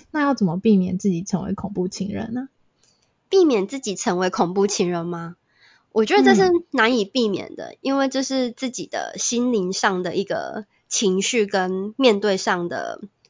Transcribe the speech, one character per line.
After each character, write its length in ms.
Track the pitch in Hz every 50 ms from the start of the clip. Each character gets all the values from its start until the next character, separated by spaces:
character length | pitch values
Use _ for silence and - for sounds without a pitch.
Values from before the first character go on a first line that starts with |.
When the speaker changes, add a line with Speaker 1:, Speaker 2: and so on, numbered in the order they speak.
| - _
Speaker 1:
那 120 | - 302
要 120 | 285 277 262
怎 140 | - 214
么 100 | 165 160
避 200 | 190 - 226 208
免 200 | 190 180 185 185
自 120 | 190 - 202
己 120 | 175 165
成 220 | 196 - - 165 -
为 100 | - 196
恐 200 | - - 196 202
怖 140 | - 180
情 240 | 190 - - 190 -
人 220 | 202 190 - 220 233
呢？ 160 | 254 269 - _ _ _ _ _ _ _ _ _ _ _ _ _ _ _ _
Speaker 2:
避 160 | 381 392 359
免 200 | 302 247 202 185
自 140 | 202 269 269
己 160 | - 214 185
成 240 | - - 233 180 180
为 100 | 185 185
恐 240 | 185 - 196 170 180
怖 140 | 202 196
情 240 | 202 202 - 180 175
人 160 | 180 170 170
吗？ 300 | 175 175 170 165 165 175 _ _ _ _ _ _ _ _ _ _ _
我 140 | - 220 220
觉 100 | 214 339
得 80 | 415 262
这 120 | 392 381
是 160 | 381 381 370 349 339 - _
难 300 | - 254 220 226 262 233
以 40 | 196
避 260 | 196 - 262 233 208
免 260 | 190 131 - - -
的， 140 | - - -
Speaker 1:
嗯。 80 | - _
Speaker 2:
因 160 | - 269 269
为 100 | 277 269
这 140 | 262 262 269
是 300 | 262 - 269 262 254 240
自 180 | - - 269 247
己 160 | 247 185 170
的 300 | - - 101 67 - -
心 340 | - - - 240 233 240 254
灵 220 | 240 208 180 180 190
上 300 | - - 208 190 180 180
的 120 | 175 -
一 80 | 185 196
个 420 | - - 92 67 65 69 214 208 - _ _ _
情 360 | _ - - 233 190 185 190 196
绪 240 | - - 233 208
跟 480 | 196 - 190 185 180 185 185 196 214 214
面 220 | - 269 247 208 202
对 180 | 208 208 190
上 320 | 190 - 220 190 175 175 175
的 320 | - 107 65 57 55 - - - _ _ _